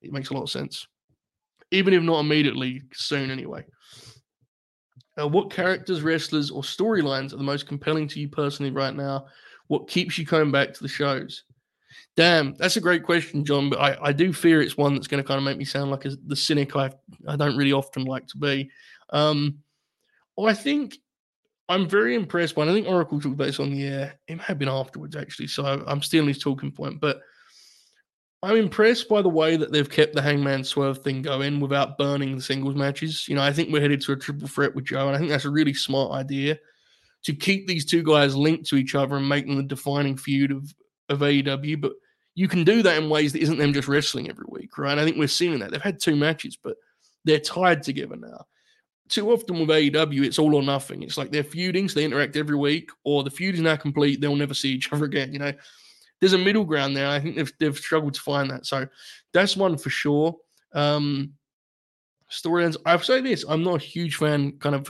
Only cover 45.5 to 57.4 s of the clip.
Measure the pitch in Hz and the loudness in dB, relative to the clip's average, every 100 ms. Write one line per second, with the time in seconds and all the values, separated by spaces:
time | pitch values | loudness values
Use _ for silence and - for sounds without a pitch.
45.5 | 139 98 147 202 170 - 147 151 151 139 | -2 -4 -6 -6 -2 0 2 2 0 -8
46.5 | - - - _ _ _ _ 156 151 - | -12 -12 -12 _ _ _ _ 2 2 2
47.5 | 175 185 151 143 135 - - - - - | 2 2 2 0 -6 -8 -12 -16 -20 -20
48.5 | _ _ _ _ _ - 226 208 233 208 | _ _ _ _ _ -6 -2 2 2 0
49.5 | 170 156 156 147 151 156 139 139 - 156 | -2 4 4 4 2 0 2 0 4 4
50.5 | 147 139 139 - - - - 135 147 143 | 4 2 -2 -4 -12 -8 -8 -4 -4 -4
51.5 | 165 180 180 196 147 151 139 139 147 147 | -4 -2 0 0 0 0 0 0 -2 0
52.5 | 147 143 160 - - 143 143 139 143 190 | 0 2 0 -4 -8 0 0 0 -4 -2
53.5 | 175 160 151 147 147 147 139 143 143 147 | 2 2 2 0 2 2 2 0 0 -2
54.5 | 139 135 131 - 147 147 139 135 143 143 | -2 -2 -4 -4 -2 -2 -2 -4 -6 -6
55.5 | 143 - - - _ _ - 185 185 196 | -8 -16 -20 -20 _ _ 0 4 4 4
56.5 | 214 170 147 139 139 139 143 156 131 | 2 2 0 0 0 0 0 -2 -4